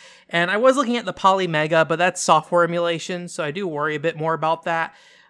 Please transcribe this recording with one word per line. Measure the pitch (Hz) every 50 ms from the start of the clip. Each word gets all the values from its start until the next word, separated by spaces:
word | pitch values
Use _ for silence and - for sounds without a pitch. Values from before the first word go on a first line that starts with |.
| - - - _ _ _
And | - 170 175 175
I | 190 208
was | 240 262 262 269
looking | 277 226 240 240
at | 208
the | 185 175
Polymega, | - - 196 190 190 190 175 165 151 156 160 170 165 160 151
but | 160 160
that's | 175 185 180 -
software | - - 165 156 151 - 175 175 170
emulation, | 165 170 175 170 170 170 160 - - 185 175 180 170
so | - - 165
I | 147
do | 147 190 202 180
worry | 156 143 147 156 151
a | 151
bit | 143 165 160 156
more | 156 160 165
about | 156 156 156 165 165 -
that. | 175 165 165 165 - - _ _ _ _ _ _ _